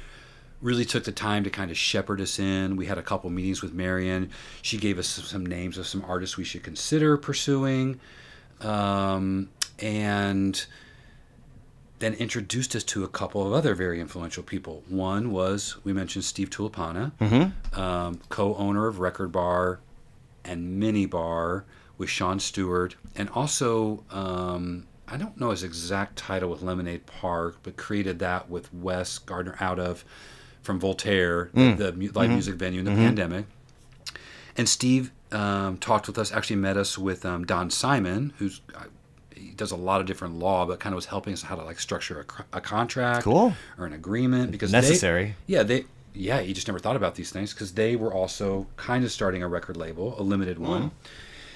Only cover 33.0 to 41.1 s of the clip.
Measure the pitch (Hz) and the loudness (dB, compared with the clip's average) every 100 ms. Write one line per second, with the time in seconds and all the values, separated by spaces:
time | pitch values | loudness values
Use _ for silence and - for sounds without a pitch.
33 | 113 110 87 90 101 - - - - - | 6 6 0 -2 -6 -12 -20 -20 -20 -18
34 | - - - - - - 113 - 123 131 | -14 -14 -16 -20 -8 0 2 4 6 4
35 | 131 - - 107 101 98 98 92 - 107 | 4 -6 -6 -2 2 2 0 0 4 4
36 | - 104 107 110 - 104 95 98 98 - | 2 -2 -2 -2 0 2 2 2 0 0
37 | 95 92 92 87 87 90 90 - 131 135 | -2 -2 -2 -2 0 0 0 0 2 4
38 | 92 95 139 - 101 - - - - - | 2 0 -2 -2 -4 -4 -14 -16 -16 -18
39 | - - - - 95 - 107 90 90 98 | -20 -20 -20 -18 -14 -6 -4 -2 2 2
40 | 92 95 90 82 90 95 87 90 - 92 | 2 -4 -6 -2 2 4 2 0 -2 -4
41 | - | -4